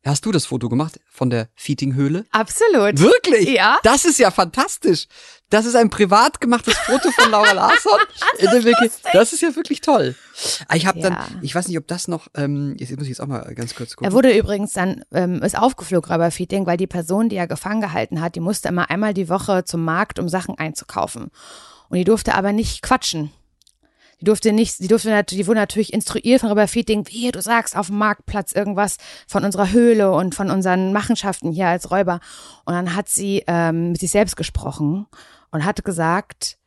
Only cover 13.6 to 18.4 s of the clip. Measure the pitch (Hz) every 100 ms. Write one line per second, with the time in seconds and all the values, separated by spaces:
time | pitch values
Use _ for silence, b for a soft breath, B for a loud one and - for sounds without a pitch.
13.6 | 117 - 120 - 202 220 262 220 196 202
14.6 | 202 196 185 - - 160 180 180 196 -
15.6 | 240 - 165 180 - 170 170 - 180 196
16.6 | 175 175 185 180 160 196 226 202 175 -
17.6 | 190 220 202 156 113 160 170 175